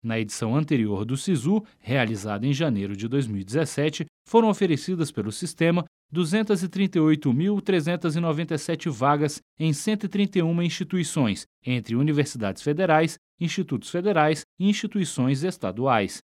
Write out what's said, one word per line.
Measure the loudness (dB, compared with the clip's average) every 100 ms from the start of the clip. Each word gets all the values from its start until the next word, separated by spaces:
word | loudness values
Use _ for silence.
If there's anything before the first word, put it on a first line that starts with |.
Na | -2 -2
edição | -4 -4 0 0
anterior | 2 0 2 -2
do | -2 -4
sisu, | -2 0 2 0 -2 _
realizada | -2 0 0 -2 -4 -2 0
em |
janeiro | 0 0 0 -2 -6
de | -2
dois | -2 0
mil | -4
e |
dezessete, | -4 -2 -2 -2 -2 -4 -10 _ _
foram | 4 4
oferecidas | 2 0 0 -2 -4 -2
pelo | -4 -6
sistema | -6 -10 0 2 2 -2 _ _
duzentas | -4 0 0 2 0
e | 0
trinta | -2 0 4
e |
oito | 4 4 2
mil | 2 2 0
trezentas | 0 0 0 -2 -2 0
e |
noventa | 0 -2 -2
e | -4
sete | -4 -4 -4
vagas | 2 2 4 2 -2 _ _
em | 0
cento | 0 0 -2 -2
e |
trinta | 0 0 2
e |
uma | 2 2
instituições, | 0 -2 -4 -2 -2 0 0 0 -8 _ -4
entre | -4 0 0
universidades | 2 2 0 0 -4 -2
federais, | -4 0 4 4 4 -2 _ _
institutos | -4 -2 -2 -4 -4
federais | -4 0 2 2 0 -6 _
e | 0
instituições | 2 -2 -2 -2 0 0 2
estaduais. | -2 -4 -6 -2 2 2 2 -6 _